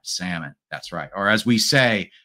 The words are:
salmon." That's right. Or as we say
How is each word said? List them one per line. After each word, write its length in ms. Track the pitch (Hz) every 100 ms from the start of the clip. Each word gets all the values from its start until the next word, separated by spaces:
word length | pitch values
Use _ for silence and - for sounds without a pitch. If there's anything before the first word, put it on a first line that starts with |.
salmon." 520 | - - 90 85 73 - _
That's 220 | 76 -
right. 180 | 85 73
Or 140 | 95 101
as 180 | 110 120
we 120 | 117
say 520 | - 143 123 104 87 _